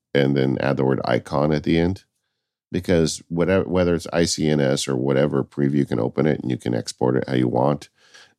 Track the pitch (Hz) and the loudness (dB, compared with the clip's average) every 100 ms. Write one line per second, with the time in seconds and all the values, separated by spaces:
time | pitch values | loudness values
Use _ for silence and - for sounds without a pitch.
0 | _ 69 69 69 67 - 67 69 65 64 | _ 0 2 2 0 0 -2 0 0 0
1 | - 60 - 71 76 76 69 82 85 98 | -2 -4 -2 -2 0 0 0 2 2 -2
2 | - _ _ _ _ _ _ 85 90 85 | -10 _ _ _ _ _ _ -8 0 2
3 | 78 - - 85 85 95 - 92 87 85 | 2 -2 -8 -2 0 0 0 0 2 0
4 | - 85 82 - 78 76 67 69 - 65 | -2 0 0 0 0 2 2 0 -2 -2
5 | 67 67 73 69 64 - 69 73 65 60 | 0 2 2 0 -2 -2 0 2 0 -2
6 | 58 - 76 69 62 62 58 58 55 - | -2 0 0 0 -2 -4 -2 -4 -6 -4
7 | 62 64 - 64 62 60 67 71 - _ | -2 0 -2 0 0 2 0 0 -6 _
8 | _ - - | _ -20 -20